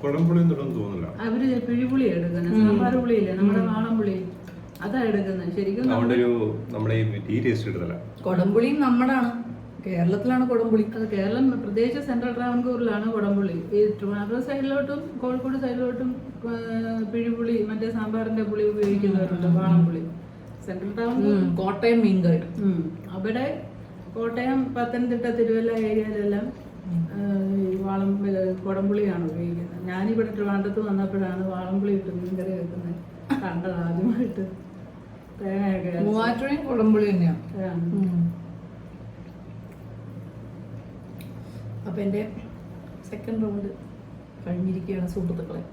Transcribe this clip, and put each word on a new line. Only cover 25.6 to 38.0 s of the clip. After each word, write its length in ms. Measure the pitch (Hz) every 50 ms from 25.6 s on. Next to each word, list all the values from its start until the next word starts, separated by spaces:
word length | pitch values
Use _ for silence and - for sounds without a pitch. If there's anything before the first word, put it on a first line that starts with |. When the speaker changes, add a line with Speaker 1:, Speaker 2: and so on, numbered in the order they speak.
| 226 226
Speaker 2:
ഏരിയയിലെല്ലാം, 840 | 226 226 220 214 214 220 214 214 208 202 202 202 202 202 226 254 262 - - - - - -
Speaker 3:
ഉം. 220 | 185 175 170 165 160 -
Speaker 2:
ആ, 420 | 202 202 202 196 196 190 190 196
ഈ 260 | 196 190 185 185 190
വാളം-, 460 | 190 190 190 196 196 196 196 202 202 196
ഇത് 300 | 196 190 190 190 185 185
കുടംപുളിയാണ് 760 | - 196 196 190 196 196 202 208 208 196 180 170 170 160
ഉപയോഗിക്കുന്നത്. 560 | 160 170 170 170 170 170 175 180 - - 180 180
ഞാനിവിടെ 480 | 180 185 196 220 226 220 220 214 -
ട്രിവാൻഡ്രത്ത് 440 | 202 202 202 202 196 196 202 196 220
വന്നപ്പോഴാണ് 680 | 214 208 196 190 196 190 202 196 190 185 185 190 185 190
വാളംപുളി 440 | 185 185 185 185 190 196 196 202
ഇട്ട് 140 | 196 190 190
മീൻകറി 460 | 180 170 175 180 180 185 185 180 -
വെക്കുന്നത് 880 | - 175 170 170 - 180 175 170 170 - - - - - - - 277 -
കണ്ടത് 300 | 202 185 170 175 180 190
ആദ്യമായിട്ട്. 760 | 180 170 170 165 170 170 - 247 220 220 247 214 - - 196 180 - - - - - - - - - - - - - - - - - -
തേങ്ങയൊക്കെ 480 | 208 196 190 196 196 196 190 185 165 180
അരച്ച്. 140 | 175 175 202
Speaker 3:
മൂവാറ്റുപുഴയും 640 | 208 214 220 226 233 240 233 269 277 294 302 285 269
കുടംപുളി 420 | 254 233 214 220 214 214 208 202
തന്നെയാ. 220 | 196 180 175 170
Speaker 2:
ആ. 420 | 165 165 - 170 175 202 190 185 175
Speaker 3:
ഉം. 600 | 170 170 170 175 202